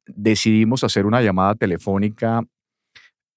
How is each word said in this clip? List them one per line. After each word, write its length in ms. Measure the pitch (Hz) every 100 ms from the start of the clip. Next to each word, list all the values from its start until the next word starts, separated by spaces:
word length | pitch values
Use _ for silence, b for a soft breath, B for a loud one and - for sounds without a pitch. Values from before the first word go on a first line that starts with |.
| -
decidimos 760 | - 107 110 113 110 110 131
hacer 240 | 110 104 101
una 160 | 120
llamada 320 | 110 92 98
telefónica, 880 | 110 107 82 101 98 104 107 113 117 - _ _ _ _ b b _ _